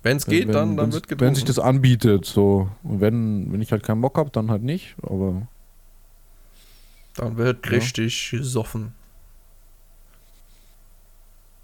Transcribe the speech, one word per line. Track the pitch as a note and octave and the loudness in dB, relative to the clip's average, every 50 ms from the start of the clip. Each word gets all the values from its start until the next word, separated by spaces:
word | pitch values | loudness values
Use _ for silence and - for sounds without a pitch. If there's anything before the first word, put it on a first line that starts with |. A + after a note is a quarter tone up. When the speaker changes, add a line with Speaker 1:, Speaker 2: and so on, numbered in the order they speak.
| - | -2
Speaker 1:
Wenn's | A2 C3+ C#3+ C#3 | -2 -2 -2 0
Speaker 2:
Wenn, | - D3+ | 0 0
Speaker 1:
geht, | E3+ - | 2 2
Speaker 2:
wenn, | G#2+ - | 2 0
Speaker 1:
dann, | C#3+ D3+ - - | 0 0 0 0
dann | - - | 0 0
Speaker 2:
wenn's, | - - | 0 -2
Speaker 1:
wird | D#3+ - | -4 -6
getrunken. | - D#3 C#3 B2 | -6 -2 2 2
Speaker 2:
wenn | C3+ C#3 | 2 2
sich | C#3 A#2 | 2 0
das | - A#2 - | 0 0 2
anbietet, | - B2 C3 C3+ C3 B2+ B2 A2+ - A2+ G2+ F#2+ - | 2 4 4 4 6 4 4 6 6 4 4 4 2
so. | - - G2+ G2+ G2 G2 G2 F#2+ F#2+ - - - | 0 2 4 4 6 4 4 2 -2 -4 -10 -8
Und | - G#2+ G2 | -4 0 2
wenn, | G2+ G#2+ A2+ A#2+ A2+ A2 G#2+ G2+ F2+ - - | 2 2 2 2 -2 -2 -2 -4 -4 -4 -4
wenn | G#2 | -4
ich | A2 - | -2 -2
halt | A2+ G#2 - | -2 -2 -2
keinen | - A2 A2 | -2 -2 0
Bock | A#2+ C#3 - | 0 -2 0
hab, | E3 D3+ C#3+ - | -2 -2 -2 -2
dann | A#2+ A2 A2+ | -4 -2 -2
halt | A2+ G2 A2 | -2 -2 -2
nicht, | C3 D#3+ F#3+ - - - - | -4 -6 -6 -8 -14 -18 -14
aber | - - G2 F#2+ F#2+ F#2+ F2+ F#2+ A#2 - - - - - - - - - - - - - - - - - - - - - - - - - - - - - - - - - - | -10 -6 -4 -2 -2 -2 -2 -4 -8 -10 -16 -20 -20 -20 -20 -20 -20 -20 -20 -20 -20 -20 -20 -20 -20 -20 -20 -20 -20 -20 -20 -20 -20 -20 -20 -20 -20 -20 -20 -20 -20 -18 -10
Speaker 1:
Dann | - A#2+ A2+ A2+ | -8 -6 -6 -2
wird | A2+ A#2 B2+ A#2+ - - | 0 0 0 0 -2 -2
Speaker 2:
Ja. | - | -2
Speaker 1:
richtig | A#2+ A#2+ A2+ B2+ - - A2+ A2+ - - - - | 0 0 0 -2 -2 -2 -2 -2 -4 -6 -6 -6
gesoffen. | - A2+ C#3+ B2+ B2 A#2 A2 - - A2 G#2+ A2+ - - - - - - - - - - - - - - - - - - - - - - - _ _ - - - - - - - - _ - - - - - - - - _ _ - - - - - - - - _ - | -6 -6 -4 -4 -4 -4 -6 -6 -8 -10 -10 -10 -14 -18 -20 -20 -20 -20 -20 -20 -20 -20 -20 -20 -20 -20 -20 -20 -20 -20 -20 -20 -20 -20 -20 _ _ -20 -20 -20 -20 -20 -20 -20 -20 _ -20 -20 -20 -20 -20 -20 -20 -20 _ _ -20 -20 -20 -20 -20 -20 -20 -20 _ -20